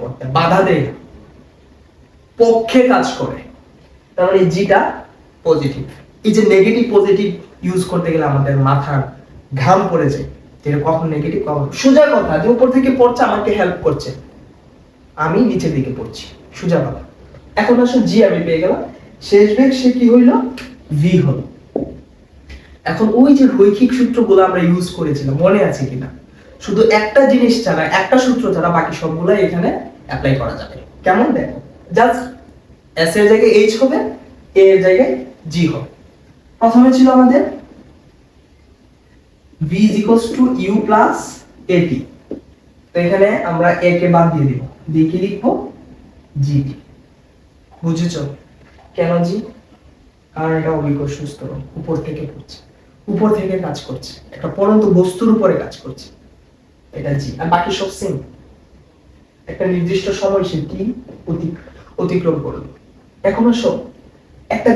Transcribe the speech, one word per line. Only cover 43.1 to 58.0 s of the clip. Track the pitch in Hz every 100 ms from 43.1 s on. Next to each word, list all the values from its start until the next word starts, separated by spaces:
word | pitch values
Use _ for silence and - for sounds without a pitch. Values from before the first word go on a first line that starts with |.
| 190 202 226 175
আমরা | 165 175 170 180
এ | 175
কে | 175
বাদ | 170 165
দিয়ে | 156 135
দিব, | 123 - - -
দিয়ে | 156 160
কি | 180
লিখবো? | 196 202 240 - - - - - - _ _ 139
জিটি। | 139 143 139 - - _ _ _ _ _ _ _ _ -
বুঝেছো | 165 165 170 160 139 139 _ _ _ _ - -
কেন | 170 175 175
জি? | 208 - - _ _ _ _ _ _ _
কারণ | - 160 160
এটা | 156 156
অভিকর্ষ | 147 143 143 - 143 -
ত্বরণ, | 131 139 - 170
উপর | 165 151 135
থেকে | 151 -
পড়ছে, | - - - _ _ _ _ -
উপর | - 214 208
থেকে | 190 185 160
কাজ | 143 -
করছে, | 131 - - -
একটা | - 165 165
পড়ন্ত | 202 214 202 175
বস্তুর | 180 - 226 -
উপরে | 185 156
কাজ | - -
করছে, | 135 - - - _ _ _ _ _ _ _ -
এটা | 143 139
জি। | - -
আর | 165
বাকি | - 185 190
সব | 196 -